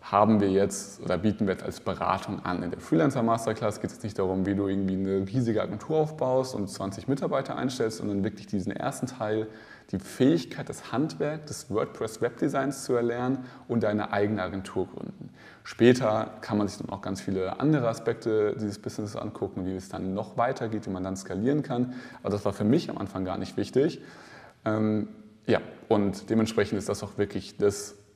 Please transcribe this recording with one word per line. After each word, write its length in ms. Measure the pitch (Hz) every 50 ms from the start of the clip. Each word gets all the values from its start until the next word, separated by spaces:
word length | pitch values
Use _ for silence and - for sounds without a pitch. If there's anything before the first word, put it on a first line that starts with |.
| - -
haben 300 | - 101 107 107 110 104
wir 100 | 101 98
jetzt 520 | 95 98 101 98 98 - - - - - -
oder 160 | - 90 85
bieten 280 | 92 110 98 - 107
wir 80 | 98 92
jetzt 100 | - -
als 160 | - 90 -
Beratung 640 | - - 92 - 87 90 92 98 - - 101 87 -
an. 180 | 90 90 - -
In 80 | 85
der 100 | 82 -
Freelancer 420 | - - 156 160 160 139 131 135 113
Masterclass 580 | 117 113 113 - - 110 - 123 110 113 -
geht 100 | - 95
es 60 | -
jetzt 80 | - -
nicht 140 | 107 - -
darum, 280 | 98 92 92 95 95
wie 80 | 95 101
du 140 | 98 101 98
irgendwie 260 | 98 98 98 95 95
eine 320 | 95 95 95 98 98 95
riesige 360 | 95 98 131 123 113 110 104 92
Agentur 360 | - 98 110 - - 156 156
aufbaust 560 | 156 156 156 - 131 131 127 131 131 127 -
und 140 | 107 101 92
zwanzig 400 | - - 95 95 95 - - -
Mitarbeiter 480 | 135 - 196 151 147 135 135 - 127
einstellst, 420 | 131 - 127 123 - 120 110 110 -
sondern 260 | - 107 101 101 98
wirklich 220 | 107 - - -
diesen 260 | - - 101 95 - -
ersten 340 | - - 131 135 - -
Teil, 400 | 117 - - 110 107 107 110 107 110 - - - - - - - -
die 80 | - 95
Fähigkeit, 680 | - - - - 131 135 165 170 - - - - 143 -
das 240 | - - - - -
Handwerk 540 | 117 151 156 - - 156 147 151 156 -
des 240 | - - - - -
WordPress 500 | 95 107 123 - - - 113 107 - -
Webdesigns 640 | 113 120 120 - - 147 139 139 135 139 139 - -
zu 100 | - 123
erlernen 520 | 120 117 120 117 120 123 127 135 131 - - - - - -
und 140 | 117 117 107
deine 300 | 107 107 107 104 - -
eigene 300 | 101 101 104 110 101 92
Agentur 440 | 90 92 98 95 - - 95 92
gründen. 440 | - - - - - - - - - - - - - - - -
Später 680 | - - - 113 120 127 123 131 107 107 110 110 110 - - -
kann 160 | - 110 104
man 100 | 104 95
sich 100 | 95 -
dann 120 | - -
auch 100 | 101 95
ganz 200 | - 95 95 95
viele 380 | - - 98 95 92 92 - -
andere 300 | - 147 156 147 120 113
Aspekte 680 | 117 - - - 113 - - 117 110 107 104 104 - -
dieses 200 | 110 104 98 -
Businesses 380 | - - - - 107 101 101
angucken, 480 | - - 113 104 - - 95 - - 92
wie 100 | 92 92
es 140 | 95 92 -
dann 260 | - 95 92 95 95
noch 220 | 101 113 - -
weitergeht, 500 | - 117 127 120 - 123 113 110 107 104
wie 40 | 113
man 140 | 95 92 92
dann 120 | 95 98
skalieren 460 | 95 - - 90 92 107 127 143 151 -
kann. 320 | - 127 113 123 123 - - - - - - -
Aber 80 | 101
das 140 | 98 104 -
war 80 | 104 101
für 120 | - 104
mich 260 | 107 131 175 190 -
am 80 | - -
Anfang 260 | 98 95 - 95 95
gar 140 | 92 90 -
nicht 180 | 98 - -
wichtig. 460 | - 104 - - 131 139 170 - - - - - - - - - - - - - _ _
Ähm, 440 | 110 107 107 107 107 107 107 104 - - - - - - - _
ja, 140 | - 113 - - - - - - -
und 400 | 113 107 101 101 92 - - -
dementsprechend 500 | 110 113 110 110 - - 101 - - 101
ist 100 | 101 -
das 120 | 101 - -
auch 140 | 98 -
wirklich 400 | - 101 101 - 101 95 - -
das 380 | - 101 101 98 - - - - - - _ _